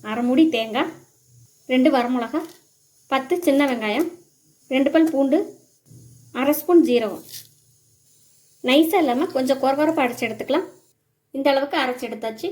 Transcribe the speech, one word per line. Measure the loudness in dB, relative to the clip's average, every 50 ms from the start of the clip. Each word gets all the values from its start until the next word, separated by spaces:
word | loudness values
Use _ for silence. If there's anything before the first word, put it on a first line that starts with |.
| -8 -6
அரை | -6 -2 0
மூடி | 2 4 4 4 4 2
தேங்காய், | -2 -4 -4 -4 -4 -4 -4 -8 -16 -20 _ _ _ _ _ _ -20 -20 _ _ _ _ -2 0
ரெண்டு | 4 4 4 4
வரமிளகா, | 2 0 0 -2 -2 -4 -4 -4 -6 -6 -6 -16 _ _ _ _ _ _ _ _ _ _ _ -4
பத்து | -4 0 -2 -4 0 2
சின்ன | 2 2 2 2 2
வெங்காயம், | 0 -2 -4 -4 -2 -2 -2 -4 -6 -14 -20 _ _ _ _ _ _ _ _ _ 0
ரெண்டு | 0 0 2 2
பல் | 2 0 2 2
பூண்டு, | 0 0 2 0 0 -2 -4 -10 -20 _ _ _ _ _ _ -20 -20 -20 -20 -20 -20 -20 -14 -8 -4
அரை | 0 0 0 -2
ஸ்பூன் | 0 4 4 6 6 6
ஜீரகம். | 2 0 0 -2 -8 -10 -14 -18 -18 -18 -20 _ _ _ _ _ _ _ _ _ _ _ _ _ _ _ _ _ _ _ _ _ _ _ -2 2
நைஸா | 4 4 4 4 2 2 2
இல்லாம | 2 0 0 -2 -2 -2
கொஞ்சம் | -2 0 0 0 0 2
கொர | 0 2
கொரப்பா | 2 0 0 0 0 -2
அரைச்சு | -2 -2 -4 -6
எடுத்துக்கலாம். | -6 -6 -8 -4 -2 -2 -2 -2 -4 -16 _ _ _ _ _ _ _ _ _ _ _ _
இந்த | -2 0 0
அளவுக்கு | 0 0 -2 -2 -2 -2 -2
அரைச்சு | -2 -4 -6 -8 -10
எடுத்தாச்சு. | -10 -8 -8 -10 -8 -8 -8 -10